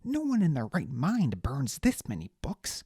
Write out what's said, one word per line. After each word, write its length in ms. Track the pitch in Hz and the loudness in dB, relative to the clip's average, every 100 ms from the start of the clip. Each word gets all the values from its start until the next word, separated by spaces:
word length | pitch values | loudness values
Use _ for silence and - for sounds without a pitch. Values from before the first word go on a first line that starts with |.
No 160 | - 294 | -2 -2
one 220 | 302 247 | 0 4
in 120 | 185 | 4
their 120 | 139 110 | 4 0
right 220 | 185 123 | -2 -2
mind 520 | 131 151 240 226 190 | -2 0 2 2 2
burns 360 | 127 135 135 - | -2 -2 -4 2
this 240 | 240 247 - | 0 0 -4
many 220 | 214 80 _ | -8 -8 _
books. 420 | - 202 - - | -8 -8 -8 -10